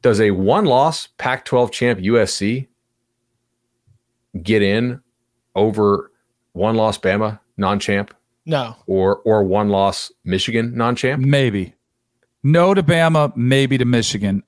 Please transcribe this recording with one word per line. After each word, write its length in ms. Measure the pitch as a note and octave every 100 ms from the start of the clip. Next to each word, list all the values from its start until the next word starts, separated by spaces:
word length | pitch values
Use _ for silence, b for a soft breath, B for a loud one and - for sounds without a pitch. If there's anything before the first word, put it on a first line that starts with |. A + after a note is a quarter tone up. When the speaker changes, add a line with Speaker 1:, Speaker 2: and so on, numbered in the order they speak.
Speaker 1:
Does 180 | B2 G#2+
a 120 | G#2+
one-loss 760 | F#2+ F#2+ E3+ G3 B2+ D3+ D#3 - _
Pac-twelve 540 | B2+ C3 - B2+ A#2+
champ 280 | - B2 G2+
U 180 | F#2 A#2
S 140 | G2+
C 340 | - G2+ B2+ C3 _ _ _ _ _ _ _ _ _ _ _ _ _ _ _ _ G2
get 200 | F2 A2
in 400 | G2 G#2 B2 B2 _ _ _ _ _ F#2+
over 560 | G#2+ G#2+ G#2 G2+ - _ _ _ _
one-loss 460 | E2+ G#2 A2+ A2 G2+
Bama 420 | F#2+ G2+ G#2+ G#2+ _ -
non-champ? 580 | F#2+ G2+ - G2+ G2+ _ _ _ -
Speaker 2:
No. 300 | D3 A#2 A2+ -
Speaker 1:
Or, 320 | F#2+ F#2+ G2+
or 240 | A2+ G#2+
one-loss 680 | G2 G2 G#2 G2+ G2 - - _ -
Michigan 500 | F#2+ - A#2 A#2 A#2
non-champ? 480 | A#2 A#2+ C3 C#3+
Speaker 3:
Maybe. 500 | C3+ C#3 C3 G2+ F#2 _ _ _ _ _ _ _
No 300 | C3+ E3 F3+
to 80 | G3
Bama, 540 | D#3 E3+ E3 D#3+ D3 -
maybe 420 | B2 C3+ C3+ C3
to 80 | B2
Michigan. 560 | B2 A2 G#2+ G2+ F#2+